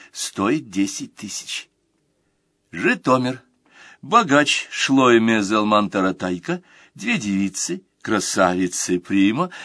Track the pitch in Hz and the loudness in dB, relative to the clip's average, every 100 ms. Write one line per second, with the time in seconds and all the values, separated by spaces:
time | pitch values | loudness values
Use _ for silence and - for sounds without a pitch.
0 | - - - - 98 151 123 92 98 - | -20 -12 -10 -4 -2 -2 -4 -4 -4 -4
1 | 135 - 208 - - - - _ _ _ | -14 -14 -14 -12 -12 -12 -14 _ _ _
2 | _ _ _ _ _ _ _ 85 117 - | _ _ _ _ _ _ _ -6 -4 -2
3 | - 127 127 127 _ _ _ _ - - | 0 0 0 -6 _ _ _ _ -20 -18
4 | 135 214 160 143 147 - - - - 135 | 0 2 4 2 2 -2 -6 -6 0 4
5 | 127 117 113 113 98 107 107 104 101 101 | 6 6 4 0 0 0 2 2 2 -2
6 | 95 90 92 90 117 175 _ _ _ - | -2 -2 -6 -6 -6 -8 _ _ _ -10
7 | 208 226 104 98 95 - - - _ _ | -4 -4 -2 -2 -2 -4 -8 -8 _ _
8 | - 107 - 104 92 90 90 - - 90 | -4 -2 -2 2 2 2 -2 -4 -4 -4
9 | - 98 98 120 180 - | 0 2 4 2 -4 -6